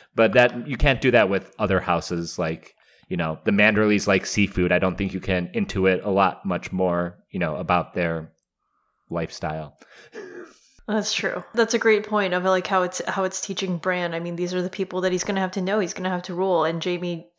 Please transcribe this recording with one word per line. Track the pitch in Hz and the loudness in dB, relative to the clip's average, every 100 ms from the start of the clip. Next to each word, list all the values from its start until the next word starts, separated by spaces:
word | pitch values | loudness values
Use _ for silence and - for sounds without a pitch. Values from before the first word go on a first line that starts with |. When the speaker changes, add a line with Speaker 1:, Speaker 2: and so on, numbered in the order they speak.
| _ | _
Speaker 1:
But | 117 113 | 2 4
that, | 120 123 123 147 | 6 4 2 -8
you | 127 | 2
can't | 147 123 | 2 4
do | 131 | 4
that | 120 98 | 6 6
with | 98 - - | 2 -4 -2
other | 104 92 | 0 2
houses, | - 85 - 87 82 - | 2 0 0 -4 -4 -4
like, | 82 82 - _ _ _ - | -4 -4 -12 _ _ _ -8
you | 87 | -4
know, | 80 80 | -4 -4
the | - | 0
Manderleys | 104 107 104 107 104 - | 4 4 4 4 2 2
like | 95 | 0
seafood. | - - 101 - 87 | 0 0 0 2 2
I | 90 | 2
don't | 92 87 | 2 0
think | 98 | -4
you | 90 | -4
can | - 92 87 | -2 -2 -2
intuit | 113 98 98 92 90 104 | -4 -4 0 2 2 2
a | |
lot | 98 95 - 98 | 2 2 0 -4
much | 87 - | -4 -4
more, | 92 92 87 87 - _ | -2 0 0 -2 -8 _
you | 92 | -4
know, | 82 76 | -4 -2
about | 87 87 82 | 0 0 0
their | 92 85 82 80 _ _ _ _ _ _ _ - | -2 -2 -4 -8 _ _ _ _ _ _ _ -10
lifestyle. | 85 82 - 82 78 73 - - - - - - - - _ _ _ - | -6 -6 -6 -6 -6 -10 -16 -20 -20 -20 -18 -16 -16 -20 _ _ _ -4
Speaker 2:
That's | 214 202 | -4 -2
true. | - 202 - - | -4 -4 -6 -4
That's | 226 220 | 0 0
a | 233 | 2
great | 226 208 | 4 2
point | 214 214 190 | 2 -2 0
of, | 180 | 0
like, | 185 185 180 | 2 0 2
how | 190 | 0
it's, | 180 - 170 | 0 -4 -6
how | 180 | -2
it's | 190 - | -2 -4
teaching | - 185 190 170 | -8 -4 -4 -2
Bran. | 190 180 170 | -2 -2 -2
I | 165 | -4
mean, | 170 | -6
these | 170 175 | -4 -2
are | 180 | -2
the | 180 | -4
people | - 185 180 | -4 -4 -2
that | 185 | 0
he's | 180 | 0
gonna | - 196 | -2 -2
have | 180 | -2
to | 196 | -2
know, | 185 214 | -2 0
he's | 180 | -2
gonna | - 185 | -4 -4
have | 180 | -4
to | 180 | -4
rule. | 175 190 175 | -2 2 2
And | 156 170 | 2 0
Jaime, | 180 180 175 165 - | -4 -4 -4 -6 -10